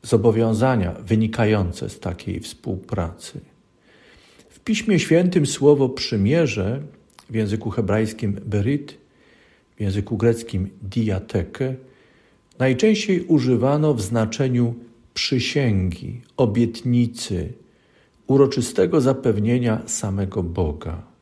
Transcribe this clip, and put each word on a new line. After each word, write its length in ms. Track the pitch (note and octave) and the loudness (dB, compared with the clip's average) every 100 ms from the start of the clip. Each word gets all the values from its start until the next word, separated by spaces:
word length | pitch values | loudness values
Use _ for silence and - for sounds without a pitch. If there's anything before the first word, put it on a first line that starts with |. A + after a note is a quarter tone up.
zobowiązania 880 | - A#2 A#2 A2 A2+ G#2+ C3 B2 F2+ | 2 2 4 2 2 2 2 2 -2
wynikające 960 | - G2 A2 A2 A2 G#2+ G#2 F2+ E2 G#2 | -6 -2 0 0 0 2 2 0 -4 -10
z 100 | - | -8
takiej 400 | F2+ F2+ - F2+ | -8 -8 -8 -8
współpracy. 1000 | - - - F#2+ - G2 E2 - - - - _ _ _ _ _ - - _ _ _ | -10 -12 -8 -8 -6 -4 -4 -8 -16 -16 -18 _ _ _ _ _ -20 -20 _ _ _
W 100 | - | -14
Piśmie 400 | - G#3+ - F3+ | -4 -2 2 2
Świętym 460 | - D#3+ F3+ F3+ C#3+ | 4 4 4 2 0
słowo 440 | - C#3 C#3+ C3 | 4 6 6 4
przymierze, 920 | C3 - A2 G2 D#3+ D3+ G#2 F#2+ C3 D3 - _ - - | -2 -4 0 2 2 2 0 -4 -4 -10 -20 _ -20 -8
w 60 | A2+ | -4
języku 340 | G#2+ A2 A2 | -2 -2 -4
hebrajskim 720 | A2 G2 G#2+ A2 - G#2+ G2+ - | -4 0 0 0 -2 -4 -4 -2
"berit", 520 | G2+ G2+ C#3+ - - _ _ _ _ _ _ _ _ | 0 0 -2 -4 -20 _ _ _ _ _ _ _ _
w 40 | |
języku 360 | G#2 F#2+ G2+ G#2+ | -4 -2 -4 2
greckim 520 | A#2 A2+ - F#2+ G2 - | 2 2 -4 -4 -6 -8
diateke, 920 | G2 A#2 A2 F#2+ - - G2+ - C3 C3 - _ _ _ _ _ _ _ | -6 -2 -2 -2 -4 -4 -4 -4 -6 -6 -14 _ _ _ _ _ _ _
najczęściej 640 | C3 C3 A3 G#3+ - F3+ | 0 4 2 2 2 0
używano 720 | - D#3 B2+ A#2+ C3 D3 D3+ | 2 2 4 2 2 2 2
w 80 | B2 | 0
znaczeniu 760 | G2 A#2 A2 - C3+ B2 A#2+ A#2 - _ _ | 0 0 0 0 0 2 0 -2 -14 _ _
przysięgi, 1080 | - - C3 - D3 C3 G2 F#2 - - A#2 - - | -6 -2 -2 0 0 2 2 0 -4 -10 -12 -14 0
obietnicy, 1160 | A#2+ A2 A#2 - B2 B2 A#2 - - F#2 D2+ - _ _ _ _ _ _ - | 2 2 0 0 0 2 2 -2 -6 -6 -6 -12 _ _ _ _ _ _ 0
uroczystego 720 | C3+ C3+ C3+ A#2+ - F2+ D#3 | 4 4 2 -4 0 2 4
zapewnienia 800 | C3 C3+ - G#2 G#2+ B2 A#2+ A2 - | 2 0 0 0 0 0 0 -2 -4
samego 580 | - G#2+ G2 F#2+ G#2 | -6 -4 -4 -4 -4
Boga. 580 | F2 F2 E2 D2 D#2 D#2+ - _ | -4 -2 -4 -4 -8 -10 -14 _